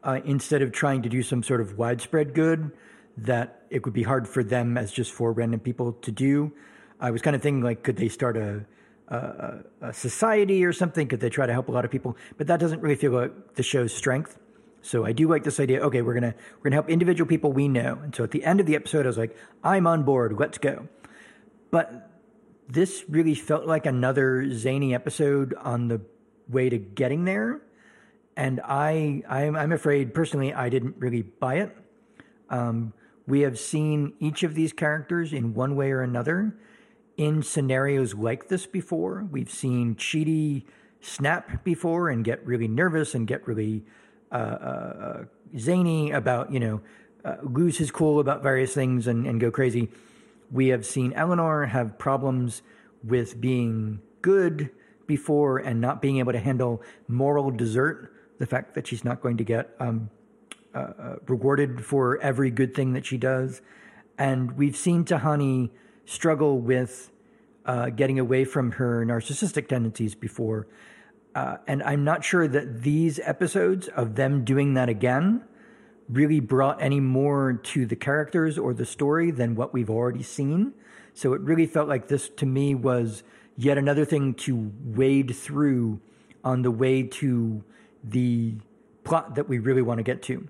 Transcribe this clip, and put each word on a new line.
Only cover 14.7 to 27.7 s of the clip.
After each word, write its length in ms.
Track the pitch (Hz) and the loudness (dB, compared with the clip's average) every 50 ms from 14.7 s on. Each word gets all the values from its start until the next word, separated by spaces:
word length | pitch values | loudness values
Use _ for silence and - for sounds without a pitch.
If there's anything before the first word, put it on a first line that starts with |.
| _ _ - | _ _ -14
So 240 | - - 120 110 | -4 -2 -2 0
I 60 | 95 113 | 0 2
do 140 | 120 160 160 | 2 4 4
like 140 | 165 151 - | 4 2 2
this 140 | 151 135 - | -2 0 0
idea. 220 | 143 127 131 131 | 2 2 2 2
Okay, 220 | - 147 127 127 120 | 2 2 2 2 0
we're 120 | 117 120 | 2 0
gonna, 200 | 123 120 117 113 - - - - - | 0 0 0 -2 -6 -14 -20 -20 -4
we're 60 | - | -2
gonna 120 | 143 131 | 2 2
help 140 | 147 156 - | 2 2 2
individual 360 | 165 170 180 175 180 156 165 | 2 2 4 4 4 2 2
people 260 | - 165 160 - 151 135 | 2 2 2 2 2 2
we 140 | 135 143 143 | 2 2 2
know. 300 | 135 123 117 127 123 127 147 | 2 2 0 0 -4 -6 -8
And 120 | 147 - | -12 -4
so 80 | - 117 | -4 -4
at 80 | 107 | -2
the 140 | - 151 - | -2 -2 2
end 160 | 160 180 196 | 2 4 4
of 60 | 196 | 4
the 100 | 156 151 | 4 2
episode, 300 | 147 - - - 156 139 | 0 0 0 0 0 2
I 20 | 127 | 2
was 100 | 117 110 | 0 -2
like, 160 | 113 113 - - - - - _ - | -4 -4 -6 -12 -20 -20 -20 _ 0
"I'm 220 | 160 190 196 180 | 2 2 4 4
on 160 | 170 165 160 147 | 4 4 4 4
board. 340 | 131 139 127 120 113 104 101 | 4 4 4 2 0 0 0
Let's 200 | 143 156 - - | -2 -2 -2 -2
go." 280 | - 139 139 - - 151 _ - _ - - - - - - - _ - _ _ _ _ | -2 -2 -2 -2 -12 -18 _ -20 _ -20 -20 -20 -20 -20 -20 -20 _ -20 _ _ _ _
But 400 | - 170 165 - - 233 - - _ - _ _ _ _ _ _ - _ _ - | 0 0 0 0 -6 -16 -18 -20 _ -20 _ _ _ _ _ _ -20 _ _ -4
this 360 | 127 156 185 185 190 - - - | 0 0 0 0 0 -10 -10 -2
really 260 | 147 156 165 160 151 | 2 2 4 4 2
felt 320 | 139 - - 156 156 - | 0 0 -2 -2 0 0
like 200 | - 160 - - | 0 0 0 2
another 680 | 151 131 127 123 127 135 143 135 131 131 127 135 139 131 | 0 0 2 2 2 2 4 2 4 2 2 0 -2 -4
zany 420 | 113 110 131 131 139 143 135 123 | -2 -2 -2 0 0 0 0 0
episode 600 | 123 - 151 - - 160 143 143 139 139 131 123 | -2 -2 -6 -2 0 0 2 2 2 0 -2 -4
on 340 | - - - 120 120 120 117 | -8 -6 -4 -2 -2 0 0
the 120 | 117 110 98 - _ _ _ _ _ _ _ - | -2 -2 -4 -10 _ _ _ _ _ _ _ -4
way 200 | 120 131 127 127 | -2 0 2 2
to 100 | 123 117 | 0 -2
getting 460 | 101 95 101 - 131 123 135 156 175 | -4 -6 -4 -2 -2 0 0 0 0
there. 360 | 185 190 202 214 233 262 302 - _ | 0 0 -2 -2 -4 -4 -8 -10 _